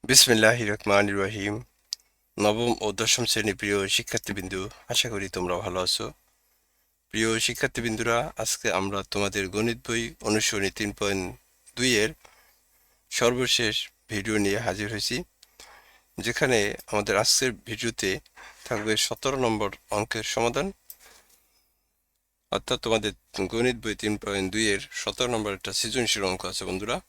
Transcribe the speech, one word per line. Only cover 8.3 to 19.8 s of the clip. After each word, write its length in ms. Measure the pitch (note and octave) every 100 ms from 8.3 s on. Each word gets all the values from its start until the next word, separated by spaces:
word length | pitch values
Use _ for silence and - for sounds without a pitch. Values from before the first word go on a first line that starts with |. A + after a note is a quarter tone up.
| -
আজকে 260 | A2+ - A2 F2+
আমরা 180 | G2 G2 F#2+
তোমাদের 320 | G#2 G2+ G2+ F#2+
গণিত 240 | G2+ A2+ A#2 -
বই 160 | A#2 A#2 - A2
অনুসরণী 420 | G#2+ - G#2 G2 -
তিন 120 | G#2 G2
পয়েন্ট 260 | G2+ G2 F2+ - _ _ _ -
দুই 140 | B2+ A2+
এর 80 | A2 D#3 - _ _ _ _ _ _ _ _ -
সর্বশেষ 560 | A2+ B2 B2+ - A2+ G#2+ - _ _
ভিডিও 240 | G#2+ G2+ G#2+
নিয়ে 140 | G2+ G#2 A#2
হাজির 220 | F#2+ G#2
হয়েছি, 240 | G#2+ - B2 F3+ _ - _ - - - - _ -
যেখানে 340 | A2 A#2 C#3 A#2+ G#2 - -
আমাদের 240 | G#2 G#2 G2+
আজকের 280 | A2 - C3 A2+ -
ভিডিওতে 420 | A2 A#2+ - - F#3+ - - - - -
থাকবে 260 | A2 G#2+ A2 -
সতেরো 320 | A#2 C3+ C3+ B2
নম্বর 240 | G#2+ G#2 -